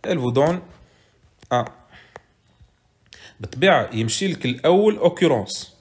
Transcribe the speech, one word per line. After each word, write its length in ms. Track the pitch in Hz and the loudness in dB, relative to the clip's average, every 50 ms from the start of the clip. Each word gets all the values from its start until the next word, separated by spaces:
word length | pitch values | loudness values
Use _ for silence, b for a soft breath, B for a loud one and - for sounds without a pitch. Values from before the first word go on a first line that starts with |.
elle 160 | - - 185 160 | -4 -4 -4 -2
vous 140 | 123 123 | -2 0
donne 280 | 117 131 143 160 175 180 - - b b b b b b b b b b b _ _ _ - _ | 2 2 2 2 0 -2 -6 -14 b b b b b b b b b b b _ _ _ -8 _
un. 140 | 123 123 120 - - _ _ B B B B B B B B B _ _ _ _ _ _ - _ _ _ _ _ _ _ _ _ B B B B B B | -2 -2 -2 -4 -10 _ _ B B B B B B B B B _ _ _ _ _ _ -20 _ _ _ _ _ _ _ _ _ B B B B B B
بالطبيعة 500 | 104 98 - 123 170 196 175 135 107 - | -14 -12 -4 0 2 4 4 4 0 -2
يمشي 360 | - 110 113 110 - - 196 190 | -4 -4 -2 -2 -2 -2 -2 -4
لك 160 | 160 - - | -4 -4 -4
الأول 560 | 127 127 123 - 156 180 196 208 214 208 208 | -4 -4 0 2 4 4 6 4 2 2 2
occurrence 680 | - 170 170 - 185 165 139 110 98 - - - - - _ _ | 0 0 2 2 0 2 2 0 -2 -6 -10 -12 -12 -16 _ _